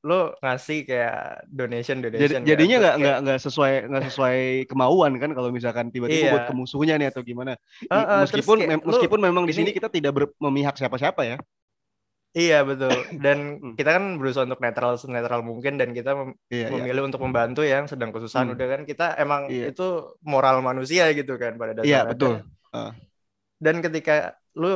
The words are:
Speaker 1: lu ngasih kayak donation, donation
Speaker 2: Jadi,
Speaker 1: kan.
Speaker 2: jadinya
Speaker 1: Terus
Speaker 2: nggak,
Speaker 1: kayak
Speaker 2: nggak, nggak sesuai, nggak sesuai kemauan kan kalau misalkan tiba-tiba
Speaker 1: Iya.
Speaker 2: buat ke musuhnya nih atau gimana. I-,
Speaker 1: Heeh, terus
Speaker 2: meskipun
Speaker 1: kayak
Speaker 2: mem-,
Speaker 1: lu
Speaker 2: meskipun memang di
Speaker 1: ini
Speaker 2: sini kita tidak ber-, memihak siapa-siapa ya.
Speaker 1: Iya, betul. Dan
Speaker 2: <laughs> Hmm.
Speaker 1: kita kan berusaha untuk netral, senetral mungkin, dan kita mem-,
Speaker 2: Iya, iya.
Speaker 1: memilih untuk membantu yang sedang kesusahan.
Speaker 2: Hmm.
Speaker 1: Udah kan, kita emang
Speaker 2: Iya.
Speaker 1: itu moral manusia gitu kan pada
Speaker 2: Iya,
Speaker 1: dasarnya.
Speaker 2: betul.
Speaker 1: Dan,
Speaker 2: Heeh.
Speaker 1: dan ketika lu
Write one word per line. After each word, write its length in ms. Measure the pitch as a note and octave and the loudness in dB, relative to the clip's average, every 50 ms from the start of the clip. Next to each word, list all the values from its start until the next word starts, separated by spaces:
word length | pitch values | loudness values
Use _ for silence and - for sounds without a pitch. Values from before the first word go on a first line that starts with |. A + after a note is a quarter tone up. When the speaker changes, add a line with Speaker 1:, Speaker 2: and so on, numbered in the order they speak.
| - D3 | 0 2
Speaker 1:
lu 60 | F3 F#3 E3+ D3 - - | 2 2 2 -2 -4 -6
ngasih 360 | - C3 B2+ B2+ - - D3+ D3+ C3 C3 | -4 -2 -2 -2 -4 -6 -6 -6 -4 -2
kayak 260 | B2+ B2 A#2 A#2 - - - - - - - - C#3 C3 | -2 0 0 0 -2 -6 -8 -10 -12 -16 -16 -12 -8 -6
donation, 400 | B2+ A2+ A#2+ A#2 A#2+ - C3+ C3 B2 | -6 -4 -4 -6 -4 -4 -4 -4 -4
donation 380 | A2+ A2 A2+ C#3+ C#3+ C#3+ C3 A#2+ | -4 0 2 2 2 2 2 4
Speaker 2:
Jadi, 20 | D3 | 4
Speaker 1:
kan. 120 | D#3 D3 | 6 6
Speaker 2:
jadinya 120 | D#3+ F#3+ B3 | 6 6 6
Speaker 1:
Terus 120 | B3 G3+ | 6 6
Speaker 2:
nggak, 80 | E3+ B2+ D3+ | 6 6 6
Speaker 1:
kayak 40 | |
Speaker 2:
nggak, 140 | C#3+ C#3+ C#3 B2+ C#3 | 4 4 2 2 2
nggak 120 | C3+ C3+ C3 | 0 0 0
sesuai, 300 | - C#3+ - D#3 C#3+ C3+ C3+ C3+ G#2+ A#2+ | -2 -4 0 2 2 2 2 0 -2 -2
nggak 140 | C#3 C3+ C3 | -4 -4 -4
sesuai 300 | C3 - C#3+ C3+ B2 B2+ C3 C3 C3 C3 C3 B2+ - | -4 -2 0 2 2 2 2 0 0 -2 -2 -4 -4
kemauan 420 | C3+ C3+ B2+ B2+ E3 F#3 E3 C#3+ C3 B2 | 0 2 4 4 6 6 6 4 4 0
kan 120 | C3+ D3+ D3+ | -4 -4 -4
kalau 160 | B2+ B2 B2 | -4 -4 -4
misalkan 400 | B2 B2 A#2 A#2+ G#2+ A#2+ A#2 A#2+ | -4 -2 -4 -4 -2 -2 -6 -4
tiba-tiba 340 | G2+ B2+ A#2+ C3+ D#3 D#3+ D3+ | -4 -4 -2 0 2 2 4
Speaker 1:
Iya. 60 | C#3 | 4
Speaker 2:
buat 160 | B2+ - A#2 | 4 2 0
ke 80 | A#2+ B2+ | -2 -4
musuhnya 400 | B2+ B2+ B2 - C#3 D3+ D#3+ D#3 | -6 -6 -6 -2 0 2 2 2
nih 160 | D3+ C#3+ C3+ | 2 0 -2
atau 160 | - C3 A#2+ | -2 -6 -10
gimana. 320 | A#2+ A#2+ A#2+ B2+ C3 B2 - _ _ _ - A3+ - | -10 -10 -10 -8 -8 -10 -10 _ _ _ -18 -6 0
I-, 160 | - G#3 A3 | 0 2 2
Speaker 1:
Heeh, 160 | G3+ G#3 G3 G3 F#3 | 4 4 4 4 2
terus 160 | - - - | 2 -2 4
Speaker 2:
meskipun 120 | - A3 A3 | 4 4 4
Speaker 1:
kayak 120 | F3 D#3+ | 4 2
Speaker 2:
mem-, 160 | D#3 D#3 - | 0 0 0
Speaker 1:
lu 0 | |
Speaker 2:
meskipun 320 | D#3+ G#3+ B3 A#3 - G#3 G#3+ | 2 2 4 4 4 4 4
memang 260 | G3+ F3+ F3 F3+ F3 E3+ | 4 4 4 4 2 0
di 20 | |
Speaker 1:
ini 100 | D#3 G3 - | 0 0 0
Speaker 2:
sini 40 | G3+ - | 0 0
kita 160 | F#3+ - - | -4 -6 -2
tidak 220 | - E3 D3 C#3+ C#3+ | -4 0 0 0 2
ber-, 200 | C#3+ C#3+ C#3+ _ _ | 0 -2 -2 _ _
memihak 400 | D3+ C#3+ C3+ C#3+ C#3+ C#3+ C#3 - | -2 -2 0 0 0 -2 -2 -2
siapa-siapa 480 | C3+ B2 C3 A#2+ C#3 E3 F#3+ - C3+ | -4 -4 -2 0 -2 -2 0 0 -4
ya. 100 | A#2 A#2+ - - _ _ _ _ _ _ _ _ _ _ _ _ _ _ _ _ _ _ E3 | -4 -4 -10 -12 _ _ _ _ _ _ _ _ _ _ _ _ _ _ _ _ _ _ 0
Speaker 1:
Iya, 160 | E3+ E3+ D#3 D3 C#3 C3+ | 4 6 6 4 4 2
betul. 260 | C#3 C3 C3+ C3 B2 B2 B2+ - E3+ D3 C#3+ | -2 -2 0 0 0 0 -2 -8 -8 0 2
Dan 140 | C#3+ C#3+ C#3+ | 2 2 2
Speaker 2:
<laughs> 240 | C#3+ D3 D3 C#3+ | -2 -8 -10 -12
Hmm. 140 | D3 B2+ A2 A2 | -14 -12 -6 -2
Speaker 1:
kita 100 | C#3+ D3+ E3 | 2 2 2
kan 80 | F#3 G3+ G3 F3+ D3+ | 2 0 -2 -4 -4
berusaha 260 | C3 C3+ B2+ C3+ B2+ B2 | -4 -2 0 -2 -2 -2
untuk 140 | B2+ - B2 | -4 -4 -4
netral, 260 | A#2 A2 - B2 B2 B2 A#2+ | -4 -2 0 -2 -2 -2 -4
senetral 380 | - C3 B2 A#2+ A#2 A#2+ B2 A#2+ A2+ A#2 | -6 -8 -6 -4 -4 -2 -4 -4 -4 -6
mungkin, 220 | A2+ A#2 B2 C#3 C#3+ C#3 | -10 -6 -6 -6 -2 -2
dan 100 | B2+ B2 A#2+ B2 | -2 -2 -2 -8
kita 120 | A#2 C3+ C#3 C#3 | -4 -4 -4 -4
mem-, 160 | C3+ C3 - _ _ _ | -4 -10 -12 _ _ _
Speaker 2:
Iya, 160 | B2 A#2+ A#2 A2+ C3 | -6 -4 -4 -4 -4
iya. 120 | B2 B2 | -4 -4
Speaker 1:
memilih 160 | B2 B2+ C3+ C#3 C#3 | -2 -2 -2 -2 -4
untuk 120 | C3 - C3 | -6 -6 -6
membantu 340 | C3 B2+ A#2+ A#2 A#2+ B2+ D3 D3+ C#3+ | -2 0 0 0 0 0 -2 0 2
yang 120 | C3+ C#3 D3 C#3+ | 0 0 -2 -4
sedang 200 | D3+ C3 A#2 A2+ G#2+ | -8 -8 -8 -8 -8
kesusahan. 340 | A2+ A#2 A2 - C3 B2+ A#2 | -10 -12 -4 -2 -2 -2 -2
Speaker 2:
Hmm. 60 | B2 | -2
Speaker 1:
Udah 120 | B2 C3 B2+ | -6 -4 -4
kan, 80 | C3+ C#3 D3+ D3 | -4 -6 -6 -10
kita 140 | C#3+ C#3+ E3+ E3+ - - | -6 -4 -4 -4 0 -2
emang 200 | D3 C#3+ C#3+ C#3+ C#3 | -2 -2 -2 -4 -4
Speaker 2:
Iya. 220 | C3+ B2+ B2 A#2+ C#3+ | -6 -6 -6 -6 -6
Speaker 1:
itu 140 | C3 - F#3 F#3 F3 E3 C#3 - - _ _ D3+ | -6 -6 -4 -4 -4 -6 -8 -10 -20 _ _ 0
moral 240 | C#3+ C3 C3+ C3 C3 C3 C3 B2+ | 2 4 4 4 4 4 2 -2
manusia 340 | B2+ C3 C3 B2+ D#3+ F3+ E3+ D#3+ D3+ D3 | -4 -4 -4 -2 2 4 4 4 2 0
gitu 140 | C#3 C3+ C3 A#2+ | -2 -6 -6 -6
kan 100 | B2 A#2 A2+ A#2 | -6 -6 -6 -6
pada 120 | A#2 A2+ A2 A#2 C#3 | -8 -6 -4 -2 2
Speaker 2:
Iya, 140 | D3 C#3+ C3 | 4 4 4
Speaker 1:
dasarnya. 120 | A2 A2+ | 2 0
Speaker 2:
betul. 220 | A#2 B2 C#3 B2+ | 0 0 0 0
Speaker 1:
Dan, 20 | A#2 G#2+ - - - _ _ _ | 0 -2 -8 -14 -20 _ _ _
Speaker 2:
Heeh. 180 | - A#2 A2 G#2+ A#2 A#2 - _ _ _ _ _ _ _ _ _ _ _ | -12 -10 -10 -10 -14 -18 -20 _ _ _ _ _ _ _ _ _ _ _
Speaker 1:
dan 140 | D#3 D#3 D#3+ E3+ E3 | 0 0 2 2 -2
ketika 280 | E3 D#3 D#3 D3+ D#3+ D3+ D3+ - F2 - _ _ _ _ D#3 | -2 -4 -2 0 2 2 2 0 -4 -12 _ _ _ _ -4
lu 80 | E3 F#3 G3 | -2 0 0